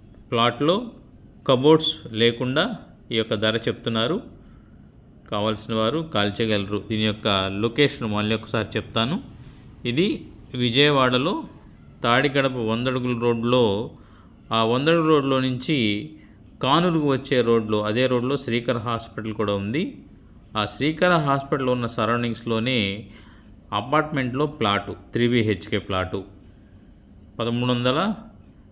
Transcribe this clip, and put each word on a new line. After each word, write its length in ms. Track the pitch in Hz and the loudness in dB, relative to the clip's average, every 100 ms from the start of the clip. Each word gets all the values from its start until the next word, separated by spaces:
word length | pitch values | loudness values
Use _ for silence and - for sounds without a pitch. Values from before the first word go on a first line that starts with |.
| - - - | -20 -20 -4
ప్లాట్లో 500 | 120 120 - 147 196 240 - - - - - - | 2 2 2 2 0 -2 -14 -20 -20 -20 -6 2
కబోర్డ్స్ 480 | 127 143 156 - - - | 4 6 6 4 -4 -6
లేకుండా 520 | 110 117 117 127 139 214 202 - - - | 2 2 2 -2 0 -2 -4 -14 -20 -6
ఈ 80 | 113 | -2
యొక్క 160 | 110 107 | -2 0
ధర 200 | 110 113 | 0 0
చెప్తున్నారు. 600 | 123 104 117 113 120 196 - - - - - - - - - - - | -2 -4 -2 -2 0 -2 -6 -18 -20 -20 -20 -20 -20 -20 -20 -20 -8
కావలసిన 480 | 107 107 107 - 110 | -4 -2 -4 -4 0
వారు 240 | 110 156 160 | 0 0 -2
కాల్ 220 | 107 101 | -2 0
చేయగలరు. 480 | 101 113 104 98 101 | 0 0 0 -2 -6
దీని 220 | - 110 110 | -4 -2 -2
యొక్క 220 | 104 113 98 95 98 | -2 0 0 0 -2
లొకేషన్ 520 | 113 120 143 - 113 | -2 2 0 0 -4
మళ్ళీ 240 | 104 107 110 | -2 -2 -2
ఒకసారి 340 | - 117 104 | -2 -4 -2
చెప్తాను. 460 | 113 - 113 117 202 - - - - - - 120 | -4 -4 -2 -2 -2 -8 -18 -20 -20 -20 -10 -4
ఇది 220 | 127 202 - - - - | 0 0 -2 -10 -20 -10
విజయవాడలో 800 | 123 123 123 147 143 127 123 151 320 220 - - - - - | -2 2 4 6 6 4 2 0 -2 -6 -14 -20 -20 -20 -4
తాడిగడప 560 | 120 123 139 139 135 127 110 | 2 4 4 2 0 0 -2
వంద 220 | 113 127 | -2 -2
అడుగుల 280 | 127 123 117 | -2 -2 0
రోడ్లో, 440 | 120 117 117 127 113 101 135 - - - - - - | 0 0 2 4 4 2 -4 -12 -20 -20 -20 -20 -4
ఆ 80 | 113 | 0
వంద 240 | 113 123 151 | 2 2 2
అడుగుల 200 | 170 156 | 2 4
రోడ్లో 280 | 151 135 131 | 4 4 2
నుంచి 380 | 131 127 147 147 107 104 151 - - - - - | 0 -2 -2 0 0 0 -6 -14 -20 -20 -20 -6
కానూరుకు 480 | 131 156 175 165 147 | 2 2 4 2 2
వచ్చే 280 | 131 135 127 | 0 0 2
రోడ్లో, 380 | 117 117 107 107 | 4 2 2 0
అదే 220 | 104 113 127 | 0 0 2
రోడ్లో 300 | 123 127 139 | 2 0 -4
శ్రీకర్ 440 | 123 117 120 113 | -2 -2 -2 -4
హాస్పిటల్ 520 | 110 113 - - 110 | -4 -6 -6 -10 -6
కూడా 220 | 104 104 101 | -2 0 0
ఉంది. 280 | 98 139 269 - - - - - - 110 | -2 -2 -4 -8 -18 -20 -20 -20 -8 -4
ఆ 60 | 104 | -4
శ్రీకర్ 500 | - 143 160 180 170 | -2 -2 2 2 2
హాస్పిటల్ 480 | 147 139 139 143 127 | 2 0 0 -2 0
ఉన్న 180 | 123 117 | 0 -2
సరౌండింగ్స్‌లోనే 880 | - 110 120 120 113 117 113 120 127 98 101 - - - - - - - | -2 0 0 -2 -4 -2 -2 0 0 0 -4 -10 -18 -20 -20 -20 -20 -8
అపార్ట్మెంట్లో 720 | 107 123 151 147 143 123 127 147 | -6 0 0 0 -2 -2 -2 -4
ప్లాటు 440 | - 107 101 - 90 - | 0 0 0 -2 -10 -6
త్రీ 160 | 117 120 | 0 2
బీహెచ్కే 520 | 120 110 98 - 104 | 4 2 0 -2 -4
ప్లాటు 400 | - 95 90 98 92 - - - - - - - - - - | -2 -2 -2 -6 -10 -18 -20 -20 -20 -20 -20 -20 -20 -20 -14
పదమూడు 380 | - 117 120 123 | -6 -2 0 0
వందల 280 | 120 123 143 202 202 - - - - - | 0 2 2 0 -4 -10 -20 -20 -20 -20